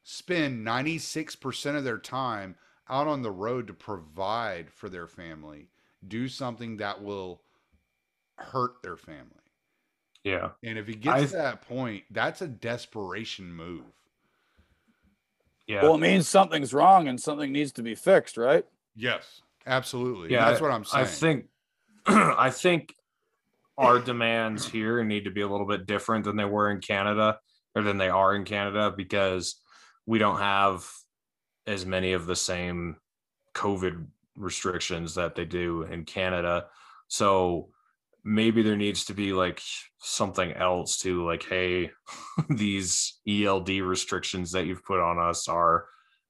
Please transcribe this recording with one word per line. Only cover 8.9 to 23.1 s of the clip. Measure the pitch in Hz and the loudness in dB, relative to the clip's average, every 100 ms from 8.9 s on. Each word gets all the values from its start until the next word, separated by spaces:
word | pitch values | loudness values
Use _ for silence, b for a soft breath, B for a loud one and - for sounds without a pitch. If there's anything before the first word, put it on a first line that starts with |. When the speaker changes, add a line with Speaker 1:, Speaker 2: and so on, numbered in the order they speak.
| 82 | -14
Speaker 1:
family? | - 76 62 _ _ _ _ _ _ _ _ _ | -16 -20 -20 _ _ _ _ _ _ _ _ _
Speaker 2:
Yeah. | 101 92 90 - | -4 -4 -4 -8
Speaker 1:
And | 113 110 | -10 -8
if | 107 | -8
it | 110 | -4
gets | 123 131 | 2 4
Speaker 2:
I | 143 | 2
Speaker 1:
to | |
that | 170 143 110 - | 0 -4 -4 -8
point, | 123 123 101 - | -6 -6 -6 -8
that's | 104 131 - | -2 -2 -4
a | 180 | -10
desperation | 110 113 120 - 113 95 95 110 - 92 | -8 -6 -6 -8 -10 -8 -8 -10 -12 -12
move. | 85 85 87 - _ _ _ _ _ _ _ _ _ _ _ _ _ _ _ _ _ - | -12 -12 -12 -14 _ _ _ _ _ _ _ _ _ _ _ _ _ _ _ _ _ -6
Speaker 2:
Yeah. | 104 | 4
Speaker 3:
Well, | 147 160 | 6 6
it | |
means | 165 190 - | 6 4 6
something's | 196 190 160 135 | 6 6 2 0
wrong | 135 170 190 151 | 6 8 8 6
and | 123 | -2
something | - 147 143 | -6 -4 -2
needs | 139 147 | -2 -2
to | - | -4
be | 117 107 | -8 -2
fixed, | - 190 - - | 6 6 4 0
right? | 120 165 - _ _ 110 | 4 4 2 _ _ -6
Speaker 1:
Yes, | 120 107 - - _ _ - | -2 -2 -6 -20 _ _ -2
absolutely. | 131 127 127 123 110 82 | -2 -2 -4 -4 -4 0
Speaker 2:
Yeah, | 123 113 | 4 6
Speaker 1:
That's | 120 | 4
Speaker 2:
I, | |
Speaker 1:
what | 156 | 2
I'm | 120 101 | -2 0
Speaker 2:
I | 143 104 | 0 0
Speaker 1:
saying. | |
Speaker 2:
think, | - 160 139 - _ _ _ | 2 2 0 -4 _ _ _
<clears throat> | _ _ - | _ _ 4
I | 208 170 127 131 | 6 6 6 2
think | 127 180 170 - - _ | 2 2 2 0 -14 _